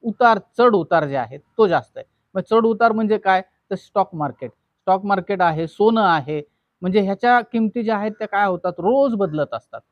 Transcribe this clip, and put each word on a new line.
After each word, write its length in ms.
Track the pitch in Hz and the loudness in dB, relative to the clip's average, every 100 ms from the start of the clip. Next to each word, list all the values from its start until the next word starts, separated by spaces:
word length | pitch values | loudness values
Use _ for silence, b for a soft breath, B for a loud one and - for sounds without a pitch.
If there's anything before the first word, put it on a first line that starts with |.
उतार, 360 | 233 208 240 214 - - | -8 0 2 2 -2 2
चढ 180 | 247 202 | 2 2
उतार 320 | 160 170 151 | 0 0 0
जे 80 | 139 | -4
आहे 220 | 113 135 | -6 -12
तो 300 | _ - 220 | _ 0 2
जास्त 300 | 160 - - | 2 -4 -20
आहे. 80 | - _ _ | -20 _ _
मग 80 | 190 | -10
चढ 240 | 180 220 226 | 0 2 2
उतार 260 | 220 233 | 2 2
म्हणजे 260 | 220 220 214 | 2 -2 -2
काय? 240 | 196 185 | 2 0
तर 340 | - _ _ 190 | 0 _ _ -10
स्टॉक 400 | _ - 185 165 | _ -2 -2 -2
मार्केट, 340 | 147 - 123 | -8 -8 -14
स्टॉक 540 | _ _ _ - 190 202 | _ _ _ -2 -2 0
मार्केट 360 | 196 175 196 | -2 -2 0
आहे, 260 | 175 156 165 | 0 0 -6
सोनं 340 | - 208 226 | 0 2 4
आहे, 400 | 202 160 135 156 147 _ _ _ | 2 0 -2 -8 -10 _ _ _
म्हणजे 200 | 180 196 | -2 0
ह्याच्या 400 | 196 196 240 247 | 0 -2 2 2
किमती 420 | 226 226 220 240 | 0 -2 -2 -2
ज्या 140 | 220 214 | -4 -4
आहेत 140 | 214 | -4
त्या 160 | 214 214 | -8 -6
काय 200 | 202 202 | -2 0
होतात, 260 | 180 180 175 | 0 -4 -4
रोज 380 | 175 262 277 226 | 0 2 2 0
बदलत 380 | 196 151 143 | -2 -2 -4
असतात. 280 | 113 _ 113 _ | -6 _ -20 _